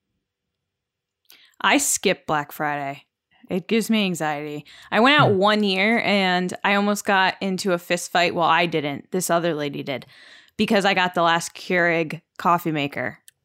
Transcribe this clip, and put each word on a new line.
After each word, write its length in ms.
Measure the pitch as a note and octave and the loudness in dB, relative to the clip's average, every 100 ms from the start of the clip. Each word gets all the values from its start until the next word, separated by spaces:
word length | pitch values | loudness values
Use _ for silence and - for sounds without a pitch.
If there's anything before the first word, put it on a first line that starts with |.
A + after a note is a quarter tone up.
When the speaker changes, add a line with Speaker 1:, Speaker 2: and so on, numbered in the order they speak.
| _ _ _ _ _ _ _ _ _ _ _ _ _ - _ - | _ _ _ _ _ _ _ _ _ _ _ _ _ -20 _ -4
Speaker 1:
I 180 | G3 C4 | 0 2
skip 480 | - - G3 F3 - | 0 -2 -2 -2 -2
Black 260 | D3+ D3 | -4 -4
Friday. 520 | - D3+ D3 C#3 C#3 _ _ _ _ - | -6 -4 -4 -8 -10 _ _ _ _ -6
It 200 | F#3 - | -6 0
gives 220 | A3+ G#3 | -2 0
me 140 | A3 | 0
anxiety. 600 | G3 E3+ D#3 D3 D3+ D3 - - - | 0 -2 -4 -4 -8 -12 -14 -20 -4
I 100 | G#3 | 2
went 200 | B3+ D4 | 4 6
out 120 | C4 | 4
Speaker 2:
Hmm. 60 | F#3+ | 4
Speaker 1:
one 260 | G3+ G#3+ | 2 2
year 360 | G3+ F#3 G#3 A#3 | 0 0 2 2
and 480 | - G3+ F#3+ F3+ F3+ - | 0 0 2 0 -2 -4
I 100 | F#3+ | 0
almost 300 | G3+ G3+ G3+ | 0 0 -2
got 300 | - G3 F#3 - | 0 2 2 -2
into 320 | G3 F#3 G3+ | -4 -2 -2
a 60 | F3 | -2
fist 320 | - F3 - | -2 -4 -2
fight. 240 | F3+ E3+ | 0 0
Well, 120 | F3+ D#3 | 2 2
I 180 | E3 F3 | 2 2
didn't. 440 | D#3 D3 C#3 - | -2 -4 -8 -6
This 200 | F#3 F3 | -4 0
other 240 | E3+ E3+ | 0 0
lady 280 | D3+ D3 D3 | -2 -4 -6
did 240 | C#3 B2+ - - - - _ - | -8 -8 -10 -20 -20 -20 _ -4
because 280 | G#3+ G#3+ | 2 2
I 100 | F#3+ | 2
got 200 | F#3 F3+ | 2 0
the 80 | F3 | 2
last 320 | E3+ E3 - | 2 2 -2
Keurig 680 | - - F3+ E3+ E3 D#3+ D#3+ _ - | -12 -2 0 2 0 -2 -8 _ -4
coffee 340 | F#3 E3+ E3+ | 0 0 0
maker. 460 | D3+ C#3+ A#2 B2 - - _ | -4 -4 -6 -10 -10 -20 _